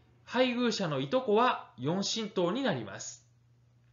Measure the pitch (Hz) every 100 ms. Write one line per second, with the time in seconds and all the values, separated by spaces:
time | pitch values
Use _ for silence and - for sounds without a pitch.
0 | _ _ - 233 254 240 240 214 175 135
1 | 135 254 254 208 247 196 - - 131 185
2 | 196 226 208 190 175 240 254 131 101 104
3 | - - _ _ _ _ _ _ _